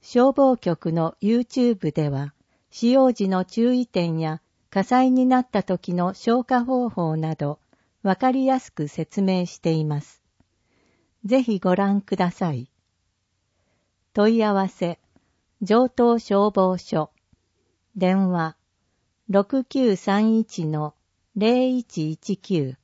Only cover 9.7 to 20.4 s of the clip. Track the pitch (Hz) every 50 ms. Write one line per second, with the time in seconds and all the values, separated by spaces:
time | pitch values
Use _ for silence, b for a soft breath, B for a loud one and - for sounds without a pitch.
9.7 | 165 160 156 151 151 147 151 _ _ _ _ _ _ _ _ _ _ _ _ _
10.7 | _ _ _ _ _ _ _ _ _ _ _ 202 233 269 254 240 214 190 - 185
11.7 | 180 185 196 196 202 202 196 - - 180 185 175 175 - 196 175 147 123 123 -
12.7 | _ _ _ _ _ _ _ _ _ _ _ _ _ _ _ _ _ _ _ _
13.7 | _ _ _ _ _ _ _ _ _ - 208 214 226 226 214 214 202 196 190 190
14.7 | - - 185 170 170 _ _ _ _ _ _ _ _ _ _ _ _ _ 220 180
15.7 | 208 233 254 254 _ - 240 240 233 233 - - 202 196 202 208 202 - 190 185
16.7 | 185 180 - - - 170 156 - _ _ _ _ _ _ _ _ _ _ _ _
17.7 | _ _ _ _ _ 208 185 180 185 196 196 185 180 175 160 160 - _ _ _
18.7 | _ _ _ _ _ _ _ _ _ _ _ - 190 196 202 _ - 269 247 _
19.7 | - 269 262 240 196 175 - - 196 202 214 220 226 220